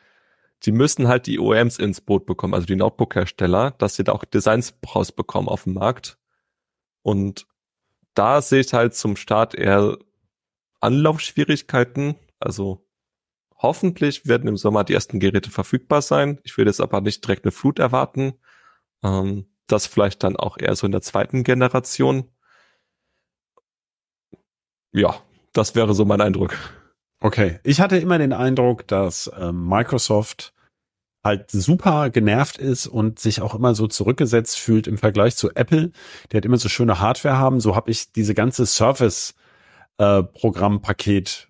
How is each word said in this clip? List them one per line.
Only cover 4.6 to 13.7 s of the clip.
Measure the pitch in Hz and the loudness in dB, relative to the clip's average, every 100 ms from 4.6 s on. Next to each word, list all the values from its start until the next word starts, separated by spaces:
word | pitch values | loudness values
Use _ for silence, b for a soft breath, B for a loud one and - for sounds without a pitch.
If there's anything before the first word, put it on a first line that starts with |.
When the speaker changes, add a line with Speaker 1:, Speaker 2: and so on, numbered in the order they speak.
| - - - | -2 -12 -6
Speaker 1:
rausbekommen | 101 95 - - 101 98 | -4 -4 -6 -6 -4 -4
auf | 98 | -6
dem | - | -6
Markt. | 95 104 127 - - _ _ _ _ _ _ _ _ | -2 -2 -4 -10 -20 _ _ _ _ _ _ _ _
Und | - 101 98 98 - _ _ _ _ _ _ | -2 -2 -2 -6 -18 _ _ _ _ _ _
da | - 107 143 | 0 2 2
sehe | 139 135 | 4 2
ich | 131 123 | 2 0
halt | 117 | 0
zum | - 107 101 | 0 -4 -4
Start | - 107 113 - | -2 0 0 -2
eher | 101 98 104 - _ _ _ _ _ _ _ - | 2 4 2 -2 _ _ _ _ _ _ _ -4
Anlaufschwierigkeiten. | - 135 156 156 - - 147 147 - 135 123 135 143 147 _ - | 0 2 2 0 -4 -2 0 -2 -2 0 0 -2 -6 -6 _ -10
Also | - 95 98 92 _ _ _ _ _ _ _ - | -8 -6 -6 -8 _ _ _ _ _ _ _ -2
hoffentlich | 120 | -2